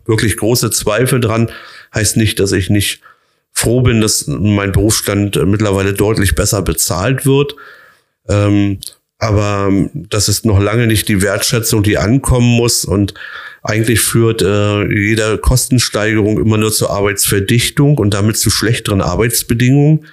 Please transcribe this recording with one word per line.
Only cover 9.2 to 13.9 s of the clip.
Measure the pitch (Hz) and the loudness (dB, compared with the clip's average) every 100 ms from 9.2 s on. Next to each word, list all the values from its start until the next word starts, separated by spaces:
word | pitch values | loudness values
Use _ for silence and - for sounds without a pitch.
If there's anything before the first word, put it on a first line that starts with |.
| 113 104 104 101 98 98 - | -2 0 0 0 0 0 0
das | 76 85 107 - | -4 -6 -4 -2
ist | 101 113 | -2 0
noch | 98 | 2
lange | 101 113 117 | 2 0 2
nicht | 107 - | 0 0
die | 101 | 0
Wertschätzung, | 98 104 - 120 - 113 | 0 -2 -2 -2 0 0
die | 101 82 | 2 0
ankommen | 92 135 - 127 120 | 2 0 2 2 2
muss. | 120 117 - | 2 2 0
Und | - 98 98 - - - - - | -2 0 -2 -4 -18 -16 -18 -14
eigentlich | - 110 113 | -6 -2 0